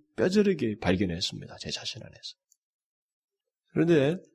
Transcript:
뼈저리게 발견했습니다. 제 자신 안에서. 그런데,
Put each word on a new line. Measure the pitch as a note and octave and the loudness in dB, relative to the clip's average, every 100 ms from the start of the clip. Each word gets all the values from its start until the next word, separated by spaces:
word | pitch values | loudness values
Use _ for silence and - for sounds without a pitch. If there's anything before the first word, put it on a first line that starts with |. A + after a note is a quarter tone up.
| _ - | _ -2
뼈저리게 | C3+ G3+ G#3 E3+ A#2+ G#2 | 2 4 2 2 -2 -2
발견했습니다. | - F#2 G2 E2+ - - - - | 0 2 0 -2 -6 -8 -14 -14
제 | - | -10
자신 | - - - | -10 -10 -12
안에서. | - - - - _ _ _ _ _ _ _ _ _ _ _ _ _ | -16 -18 -20 -20 _ _ _ _ _ _ _ _ _ _ _ _ _
그런데, | D#3 D#3+ E3 C3+ F#3 - | 0 4 4 4 0 -8